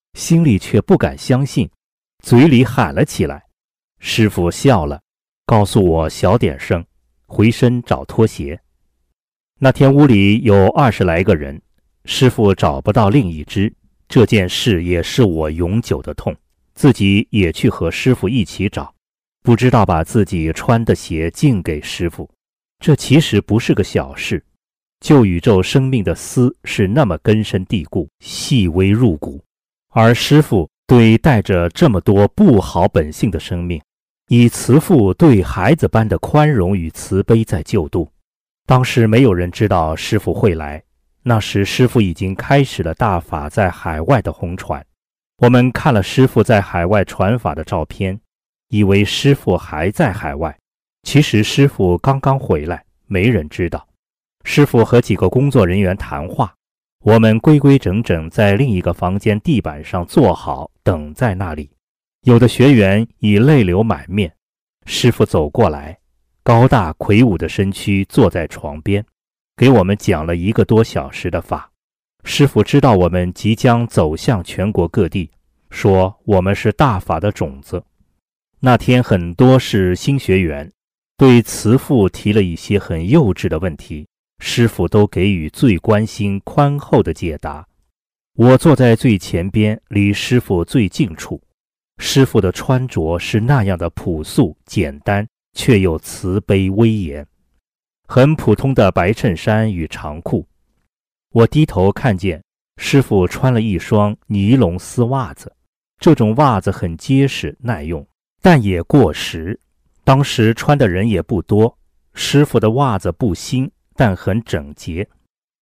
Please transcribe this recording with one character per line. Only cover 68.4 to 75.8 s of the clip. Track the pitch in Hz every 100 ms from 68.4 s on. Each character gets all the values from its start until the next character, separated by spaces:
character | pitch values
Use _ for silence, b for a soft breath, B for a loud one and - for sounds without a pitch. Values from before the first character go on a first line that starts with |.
| 78
床 | - 76 73
边， | 98 101 110 _ _ _ _ -
给 | 123
我 | 120
们 | 92 104
讲 | - 82 80
了 | 87
一 | 92
个 | 113
多 | 101 110
小 | 113 87 67
时 | - 90
的 | 87
法。 | - - - _ _ _ _ _
师 | - - 143
父 | 107
知 | 104 143
道 | 135 101
我 | 87
们 | 90 90
即 | - 104 113
将 | 131 117 120
走 | - 80 80
向 | - 107
全 | - - 95
国 | 98 85
各 | - 85
地， | 101 80 _ _ _ _
说 | -